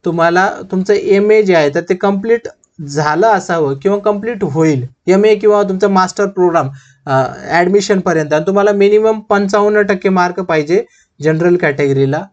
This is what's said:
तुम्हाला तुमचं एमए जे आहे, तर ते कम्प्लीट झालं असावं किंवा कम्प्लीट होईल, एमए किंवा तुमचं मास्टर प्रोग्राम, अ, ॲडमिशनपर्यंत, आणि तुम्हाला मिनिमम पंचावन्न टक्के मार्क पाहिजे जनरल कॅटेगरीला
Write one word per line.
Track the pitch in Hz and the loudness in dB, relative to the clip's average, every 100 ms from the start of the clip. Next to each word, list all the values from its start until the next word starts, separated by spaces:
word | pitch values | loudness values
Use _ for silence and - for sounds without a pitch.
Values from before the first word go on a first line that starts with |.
तुम्हाला | 180 170 165 175 196 - - | -4 0 2 2 0 -4 -6
तुमचं | 190 185 | -4 0
एमए | 202 190 196 208 214 | 0 2 2 4 4
जे | 196 | 4
आहे, | 170 147 | 2 2
तर | 147 | -2
ते | 170 | -4
कम्प्लीट | 185 202 196 226 233 - - _ - 143 | -2 -2 -2 -2 -2 -2 -20 _ -18 -8
झालं | 143 147 156 220 | -2 -2 2 2
असावं | 196 - 170 143 | 2 -2 -2 -2
किंवा | 139 196 202 | -2 -2 -2
कम्प्लीट | 208 208 220 226 | -2 -4 -6 -6
होईल, | 185 143 160 139 123 _ - | -4 0 0 0 -6 _ 0
एमए | 190 214 | 2 4
किंवा | 208 214 208 | 2 2 2
तुमचं | 196 190 202 | 0 -2 0
मास्टर | 190 185 - 196 | 2 0 -2 -4
प्रोग्राम, | 190 180 165 135 - _ _ - | 0 0 0 -2 -10 _ _ -4
अ, | 135 127 - - | -2 -2 -6 -4
ॲडमिशनपर्यंत, | 165 180 202 190 196 180 160 147 | 0 2 0 2 0 0 -2 0
आणि | 151 165 | -2 0
तुम्हाला | 196 202 | 0 2
मिनिमम | 202 202 208 220 220 | 2 2 4 2 -2
पंचावन्न | 208 202 196 208 208 208 | -2 -2 0 0 2 0
टक्के | 202 196 202 | 0 -2 0
मार्क | 185 175 180 | 0 0 -2
पाहिजे | 180 156 147 185 - _ _ _ | -2 -2 0 -2 -2 _ _ _
जनरल | 147 160 175 175 | -2 0 2 2
कॅटेगरीला | 160 139 143 135 135 151 196 | 0 -2 -2 0 0 -2 -8